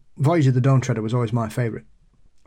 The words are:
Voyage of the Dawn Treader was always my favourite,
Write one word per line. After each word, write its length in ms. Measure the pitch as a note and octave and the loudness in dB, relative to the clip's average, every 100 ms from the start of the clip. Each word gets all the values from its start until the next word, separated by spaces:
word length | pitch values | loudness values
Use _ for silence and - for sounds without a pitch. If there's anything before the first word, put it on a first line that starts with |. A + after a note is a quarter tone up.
| - - | -18 -2
Voyage 300 | C#3+ E3+ C3 | 0 2 2
of 80 | B2+ | 2
the 60 | |
Dawn 200 | C3 C3+ | 2 2
Treader 220 | A#2+ A2+ | 0 -4
was 100 | A2 | -2
always 180 | B2 A#2 | -2 -2
my 160 | A#2+ A2 | -4 -4
favourite, 380 | A#2+ A#2+ - - _ _ _ - - | -4 -6 -6 -16 _ _ _ -20 -20